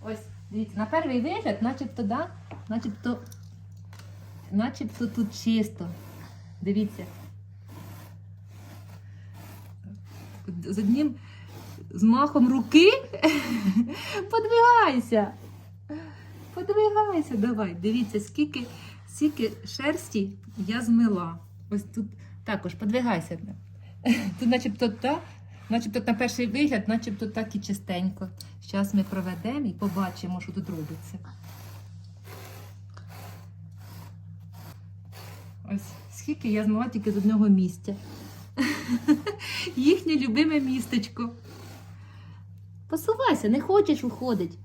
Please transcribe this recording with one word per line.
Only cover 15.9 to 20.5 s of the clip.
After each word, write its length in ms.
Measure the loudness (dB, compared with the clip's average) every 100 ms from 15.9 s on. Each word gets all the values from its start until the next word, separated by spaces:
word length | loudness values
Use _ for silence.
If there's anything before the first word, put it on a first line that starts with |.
| -12 -12 -16 -16 -16 -12
Подвигайся, 840 | -8 2 6 6 6 4 4 2 2
давай. 380 | 2 2 -2
Дивіться, 460 | 0 2 2 2 -2
скільки, 460 | -4 0 0 0 -8 -12 -16 -18 -16
скільки 440 | 0 0 2 -2 -2 -12
шерсті 640 | -2 0 0 -2 -2 -2 -4 -14